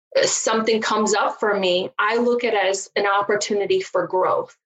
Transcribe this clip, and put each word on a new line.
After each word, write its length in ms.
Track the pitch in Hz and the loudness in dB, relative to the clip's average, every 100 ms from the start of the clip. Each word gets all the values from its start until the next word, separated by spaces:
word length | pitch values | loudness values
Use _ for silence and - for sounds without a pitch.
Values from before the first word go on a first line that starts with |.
| _ - | _ 0
something 580 | - - - 220 220 220 | 0 0 0 0 2 0
comes 320 | - 220 214 | 0 0 2
up 260 | 285 - - | 2 0 -2
for 180 | 214 196 | -2 0
me, 340 | 185 180 185 - | 2 0 -2 -2
I 200 | 208 233 | 0 0
look 260 | 240 240 | 2 0
at 100 | 240 | 0
it 120 | 208 190 | 0 0
as 240 | 196 - 214 | -2 -4 -2
an 100 | 202 | 0
opportunity 720 | 202 202 202 - 208 190 190 | 0 0 -2 0 -2 0 0
for 260 | 190 185 175 | 0 -4 -2
growth 520 | 185 170 - - - | 0 0 0 -4 -12